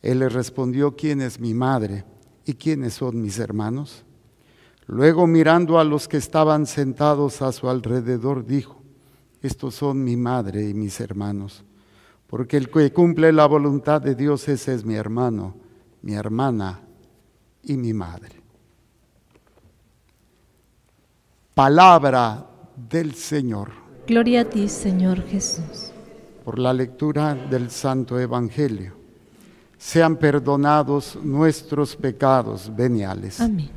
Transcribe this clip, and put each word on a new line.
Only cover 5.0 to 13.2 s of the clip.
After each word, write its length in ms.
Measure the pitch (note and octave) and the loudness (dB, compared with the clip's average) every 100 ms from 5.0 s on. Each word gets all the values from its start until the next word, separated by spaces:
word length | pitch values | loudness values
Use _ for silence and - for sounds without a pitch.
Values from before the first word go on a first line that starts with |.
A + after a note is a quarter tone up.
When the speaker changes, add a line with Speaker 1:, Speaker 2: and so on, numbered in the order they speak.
| D3 E3 F3 | 4 6 4
Speaker 1:
mirando 520 | E3 D#3 E3+ E3+ E3 | 6 6 4 4 4
a 60 | |
los 220 | D#3 D3 - | 4 0 -2
que 120 | D3+ | -6
estaban 480 | - D#3+ D#3 D3+ D3 | -2 2 2 2 0
sentados 720 | - C#3 A#2+ D3 C#3+ C#3+ - | -2 -4 0 0 2 0 -2
a 100 | C3+ | -6
su 180 | A#2+ B2+ | -4 -4
alrededor, 720 | B2+ A2+ B2 A#2 B2 B2+ C#3 | -4 -2 -4 -2 -4 -4 -6
dijo: 380 | A2 C3+ B2 - - _ _ _ _ _ | -4 -4 -4 -18 -20 _ _ _ _ _
"Estos 340 | C3+ - C3+ | -10 -8 -10
son 300 | - C#3+ C3+ | -4 -4 -2
mi 120 | B2+ A#2+ | -2 -2
madre 520 | A#2+ B2+ G2+ G2 G#2 | -2 -2 -4 -4 -4
y 60 | |
mis 260 | G2+ G#2 - | -4 -6 -8
hermanos, 640 | G2+ G2+ G2+ G2+ G2 - - _ _ _ _ _ _ | -10 -8 -8 -8 -10 -16 -20 _ _ _ _ _ _
porque 320 | A2+ B2+ D3 | -10 -2 -2
el 120 | C3 | 0
que 220 | D#3+ D3 | 2 2
cumple 400 | - F3 D#3 | 4 2 6